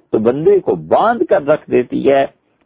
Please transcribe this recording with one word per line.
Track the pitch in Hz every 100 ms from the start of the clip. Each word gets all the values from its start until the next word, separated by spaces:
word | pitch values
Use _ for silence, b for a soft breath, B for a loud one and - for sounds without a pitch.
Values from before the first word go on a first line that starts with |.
| -
تو | 233
بندے | 214 269 330 403
کو | - 101
باندھ | 78 123 208 240 359
کر | - 143
رکھ | 151 -
دیتی | 123 123 127 127
ہے، | 139 139 _ _ _